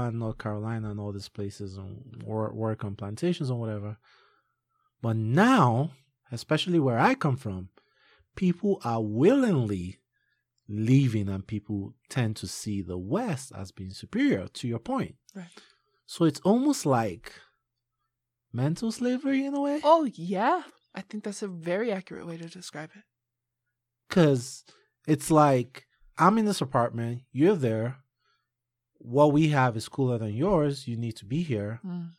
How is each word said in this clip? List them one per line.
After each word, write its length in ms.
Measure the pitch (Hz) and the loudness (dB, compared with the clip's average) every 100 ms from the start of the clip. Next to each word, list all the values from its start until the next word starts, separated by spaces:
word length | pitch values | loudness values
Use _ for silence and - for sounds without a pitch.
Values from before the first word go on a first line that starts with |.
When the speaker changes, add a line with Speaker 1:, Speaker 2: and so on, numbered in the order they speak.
| 120 | 0
Speaker 1:
and 120 | 117 | -4
North 180 | 110 110 | -6 -6
Carolina 540 | 110 104 110 113 107 | -6 -4 -4 -4 -6
and 80 | 104 | -6
all 120 | 104 | -8
these 180 | 101 - | -8 -10
places 480 | - 101 - 98 95 | -10 -10 -8 -12 -10
and 440 | 95 107 - 113 | -14 -14 -16 -14
wor-, 300 | 110 110 110 | -6 -4 -4
work 300 | 107 110 107 | -2 -4 -2
on 120 | 101 101 | -6 -8
plantations 540 | 101 110 175 170 135 | -8 -2 -2 0 -2
and 100 | 120 | -2
whatever. 380 | 113 107 104 107 _ _ _ _ _ _ _ _ _ - | -4 -6 -8 -12 _ _ _ _ _ _ _ _ _ -6
But 140 | 117 110 | -2 0
now, 760 | 110 139 233 262 127 117 160 - _ _ - | 2 4 6 6 6 4 0 -6 _ _ -14
especially 460 | 117 - 156 180 170 | -10 -2 -2 2 2
where 200 | 131 117 | 2 4
I 160 | 190 262 | 2 2
come 200 | 151 127 | 0 -2
from, 320 | 107 92 92 _ _ _ _ _ _ - | -4 -8 -12 _ _ _ _ _ _ -2
people 440 | 185 170 202 190 | 0 2 0 0
are 180 | 117 113 | 0 -2
willingly 960 | 107 110 175 277 247 151 107 98 90 - _ _ _ _ _ _ - | 0 4 4 6 4 2 2 -2 -6 -12 _ _ _ _ _ _ -10
leaving 600 | 104 113 135 131 107 98 | -2 4 6 4 0 -2
and 200 | 95 98 | -6 -6
people 480 | 104 - 101 98 - - | -8 -4 -6 -6 -14 -8
tend 260 | 135 113 107 | -4 -4 -4
to 100 | 92 | -10
see 360 | - 110 98 | -10 -6 -6
the 140 | 87 90 | -6 -8
West 520 | 95 180 247 135 - 95 | -4 -4 -2 -6 -10 -14
as 140 | 95 | -14
being 180 | - 95 | -12 -14
superior, 580 | 98 - 226 285 117 92 | -14 -8 -2 0 0 -4
to 180 | - 123 | -8 -6
your 100 | 117 | -6
point. 360 | - 262 90 - _ | -4 -4 -6 -10 _
Speaker 2:
Right. 140 | 196 170 - _ _ _ _ - | -16 -16 -20 _ _ _ _ -14
Speaker 1:
So 200 | - 165 | 0 0
it's 140 | - | 2
almost 440 | 180 240 294 269 147 | 2 4 2 0 2
like 480 | 123 110 85 - - _ _ _ _ _ _ _ _ _ _ _ | 0 0 -6 -16 -20 _ _ _ _ _ _ _ _ _ _ _
mental 380 | 120 139 170 226 | -4 -2 -2 -4
slavery 520 | - 247 254 277 269 277 | -2 -2 -2 0 -2 -2
in 100 | 285 | -2
a 60 | |
way. 200 | 285 294 | -2 0
Speaker 2:
Oh, 200 | 294 330 277 | 4 4 4
yeah. 480 | - 175 190 240 339 - _ _ | -4 -4 0 2 0 -2 _ _
I 80 | 190 | -14
think 220 | - 214 | -10 -10
that's 180 | 214 202 | -8 -8
a 60 | 202 | -10
very 440 | 175 165 185 233 | -8 -4 -2 -2
accurate 360 | 190 - - 170 | -4 -8 -14 -12
way 100 | 165 | -12
to 100 | 165 | -14
describe 440 | 180 - 151 160 202 | -14 -14 -14 -14 -18
it. 80 | _ _ _ _ _ _ _ _ _ _ - | _ _ _ _ _ _ _ _ _ _ -2
Speaker 1:
'Cause 540 | 190 151 131 117 - _ _ _ _ - | 4 6 4 -2 -14 _ _ _ _ -2
it's 240 | 151 - | 0 4
like, 560 | 156 147 131 123 - _ _ - - | 6 6 4 0 -10 _ _ -12 4
I'm 200 | 175 226 | 4 4
in 80 | 208 | 2
this 140 | 185 | 0
apartment, 600 | 127 127 117 113 117 120 _ | 0 2 0 0 -6 -6 _
you're 240 | 127 170 190 | 2 4 4
there. 420 | 123 110 120 - _ _ _ _ _ _ _ _ _ _ | 2 0 -4 -6 _ _ _ _ _ _ _ _ _ _
What 340 | 120 127 151 | -2 4 6
we 160 | 143 156 | 6 4
have 280 | 143 127 110 | 4 2 0
is 100 | - | -8
cooler 300 | - 127 117 | -2 0 0
than 160 | 110 | -2
yours. 520 | 107 180 175 147 139 - | -2 0 2 2 -2 -6
You 100 | 113 | -6
need 180 | 117 - | -6 -8
to 80 | 101 | -6
be 160 | 147 | -4
here. 380 | 165 107 104 117 185 | -2 -2 -4 -8 -8
Speaker 2:
Mm. 260 | 175 170 | -10 -10